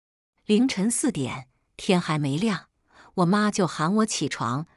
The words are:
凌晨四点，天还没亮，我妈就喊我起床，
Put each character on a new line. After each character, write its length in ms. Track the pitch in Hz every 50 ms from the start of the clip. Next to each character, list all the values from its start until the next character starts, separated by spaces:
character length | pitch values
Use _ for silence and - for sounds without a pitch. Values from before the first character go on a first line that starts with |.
| _ _ _ _ _ _ _ _ _
凌 220 | - 214 208 247 262
晨 220 | - 196 185 240
四 220 | - - - 262
点， 360 | - 156 131 117 113 131 - - _ _ _ _ _ -
天 240 | - - 190 175
还 160 | 170 - 156 147
没 180 | 147 135 139
亮， 320 | 156 214 226 196 - - _ _ _ _ _ _ - - - _
我 120 | 190 175
妈 260 | 165 202 208 208 208
就 160 | - - 190 151
喊 280 | - - 156 165 202 220
我 80 | 220
起 220 | 220 - - 160 135
床， 380 | - - - 113 120 143 160 - _